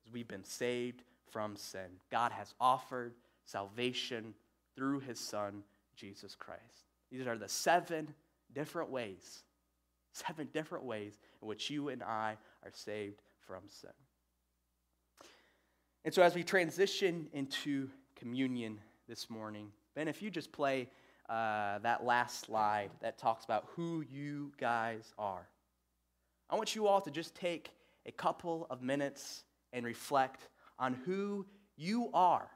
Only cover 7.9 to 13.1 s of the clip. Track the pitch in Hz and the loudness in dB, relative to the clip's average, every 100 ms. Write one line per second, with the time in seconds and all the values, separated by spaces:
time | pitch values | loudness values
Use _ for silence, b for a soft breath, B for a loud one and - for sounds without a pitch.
7.9 | 160 156 - _ _ _ 120 151 175 143 | -4 -4 -12 _ _ _ -6 -4 -4 -2
8.9 | 127 110 92 - - _ _ _ _ _ | -2 -4 -8 -14 -20 _ _ _ _ _
9.9 | _ _ - - 160 143 156 156 180 127 | _ _ -10 -8 -6 -4 -4 -4 -6 -4
10.9 | 110 104 101 b b 107 104 - 147 143 | -4 -6 -12 b b -8 -6 -4 -2 -2
11.9 | 127 101 110 110 110 B B - - - | -4 -2 0 0 -4 B B -18 -12 -6
12.9 | 107 101 | -4 -4